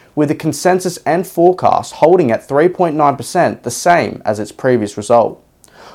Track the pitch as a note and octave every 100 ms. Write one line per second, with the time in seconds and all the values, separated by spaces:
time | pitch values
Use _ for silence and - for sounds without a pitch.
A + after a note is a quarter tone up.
0 | _ - D3 D3+ D#3+ C#3 F3+ F#3 F#3 E3+
1 | - E3 F#3 - E3+ F3+ A2 - - -
2 | D3+ F3+ C#3 A2 - C#3 F3 F3+ F3 D3+
3 | D3 C3+ - F3+ C3+ - - - F3 F3
4 | G#2 - - G#2+ G#2 - C3 B2 G#2 -
5 | G#2 A#2 G#2+ - _ _ _ _ -